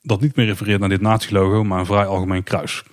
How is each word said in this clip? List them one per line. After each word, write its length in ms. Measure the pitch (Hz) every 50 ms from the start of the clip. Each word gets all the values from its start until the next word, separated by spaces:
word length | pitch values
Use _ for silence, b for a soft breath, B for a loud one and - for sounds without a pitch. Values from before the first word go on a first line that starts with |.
dat 180 | _ 123 104 95
niet 160 | 135 147 -
meer 100 | - 117
refereert 340 | 107 98 - 104 104 104 98
naar 80 | 101 95
dit 120 | 98 92
nazi-logo, 640 | 101 107 113 110 - - 104 98 95 95 104 110 107
maar 140 | 101 92 92
een 80 | 92
vrij 200 | 87 101 101 101
algemeen 360 | 95 98 92 92 95 92 92
kruis. 400 | 92 - - 85 78 - - - - _